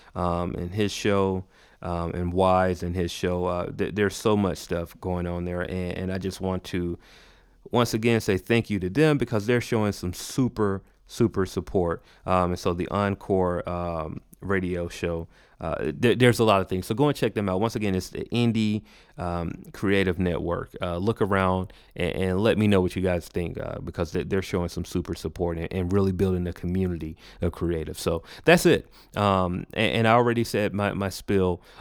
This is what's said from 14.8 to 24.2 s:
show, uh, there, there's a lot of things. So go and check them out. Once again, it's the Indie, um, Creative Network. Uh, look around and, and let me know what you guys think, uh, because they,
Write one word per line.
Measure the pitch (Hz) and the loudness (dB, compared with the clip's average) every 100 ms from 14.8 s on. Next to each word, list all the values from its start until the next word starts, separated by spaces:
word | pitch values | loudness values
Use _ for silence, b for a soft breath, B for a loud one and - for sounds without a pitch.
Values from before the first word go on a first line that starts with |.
| 85 | -6
show, | - 85 82 82 b b b | -4 -4 -4 -8 b b b
uh, | 80 76 71 73 | -6 -2 -4 0
there, | 131 | 2
there's | 120 123 113 | 6 4 6
a | |
lot | 110 98 | 4 4
of | 92 | 2
things. | 92 - | -4 -4
So | |
go | 113 147 | 0 0
and | 139 | 2
check | 120 | -2
them | 107 101 | 0 0
out. | 92 | 0
Once | 113 110 | 0 0
again, | 104 92 | 0 -2
it's | - | -4
the | - - | -10 -4
Indie, | 120 120 110 107 107 B B B - | 0 2 2 0 -2 B B B -8
um, | 87 87 85 - - | -4 -4 -4 -8 -14
Creative | - 98 98 92 90 | -4 0 2 2 2
Network. | 90 82 85 87 87 - | 0 0 -2 -4 -6 -8
Uh, | 90 87 | -4 0
look | 101 113 | 0 0
around | 101 98 95 92 92 B B - | 2 4 4 2 -2 B B -4
and, | 87 | -2
and | - 92 92 | 0 0 2
let | 110 87 | 4 4
me | 107 | 4
know | 98 | 4
what | 92 - | 4 0
you | |
guys | 92 90 - | 0 -2 -4
think, | 92 85 85 | -6 -6 -6
uh, | 80 - | -8 -8
because | - - 85 | -8 -4 -2
they, | 90 | -2